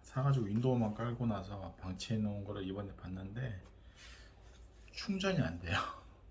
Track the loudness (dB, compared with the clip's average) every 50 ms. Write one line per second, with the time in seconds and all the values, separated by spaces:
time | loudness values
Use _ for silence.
0 | -18 -4 -2 2 6 6 6 6 4 2 2 4 6 6 6 6 4 2 2 0
1 | -2 -2 0 0 2 2 2 0 -2 -6 -6 -6 -6 -8 -10 -8 -6 -6 -6 -6
2 | -2 0 2 2 2 2 0 -2 -4 -4 -4 -4 -2 -2 -2 -2 -4 -6 -8 -8
3 | -8 -6 -6 -6 -6 -6 -4 -4 -4 -4 -4 -6 -10 -14 -20 -20 -20 -20 -20 -18
4 | -18 -18 -18 -18 -20 -20 -20 -20 -20 -20 -20 -20 -20 -20 -20 -20 -20 -14 -10 -8
5 | -2 -2 0 2 2 4 4 4 2 2 0 -4 -2 0 0 2 0 0 -6 -10
6 | -14 -18 -20 -20 -20 -20